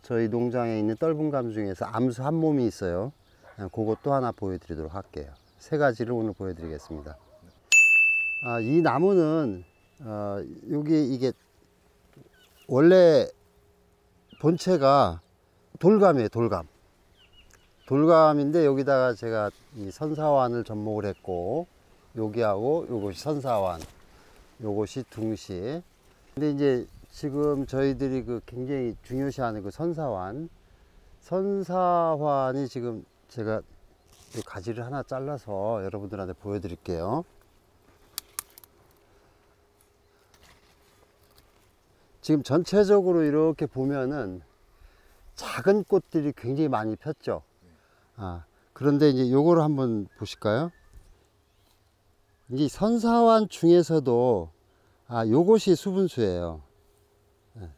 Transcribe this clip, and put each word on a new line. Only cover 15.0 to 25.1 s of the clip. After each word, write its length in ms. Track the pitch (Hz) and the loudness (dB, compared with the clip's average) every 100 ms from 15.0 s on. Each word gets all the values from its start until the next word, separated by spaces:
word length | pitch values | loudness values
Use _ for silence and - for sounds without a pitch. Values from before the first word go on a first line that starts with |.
| 107 85 _ _ _ _ _ - | 4 0 _ _ _ _ _ 0
돌감이에요, 500 | 170 214 196 143 107 | 4 6 6 4 0
돌감. 380 | 113 117 95 82 _ _ _ _ _ _ _ - _ _ _ - | 0 -2 -2 -6 _ _ _ _ _ _ _ -20 _ _ _ -2
돌감인데 800 | 135 160 165 156 147 143 165 147 | 2 6 8 6 4 0 2 2
여기다가 480 | 139 135 135 127 | 2 2 2 2
제가 380 | 110 117 110 104 - _ 123 | 0 -4 -2 -4 -6 _ -14
이 160 | 98 | -14
선사환을 720 | - 156 151 156 139 127 120 | -8 -8 -2 2 2 2 -2
접목을 420 | 113 107 107 107 101 | -6 -6 -4 -4 -4
했고, 640 | 92 - 87 90 139 175 _ _ _ _ 113 | -8 -8 -6 -4 -6 -8 _ _ _ _ -8
여기하고 680 | 110 107 110 98 120 160 - | -6 -2 -2 0 -2 -2 -4
요것이 300 | 120 101 90 | -6 -6 -8
선사환, 640 | 143 147 131 113 95 85 82 - - - - _ _ _ | -6 -6 -2 -2 -2 -6 -12 -20 -20 -20 -20 _ _ _
요것이 400 | 110 104 104 - | -8 -6 -6 -8
둥시. 760 | 120 | -12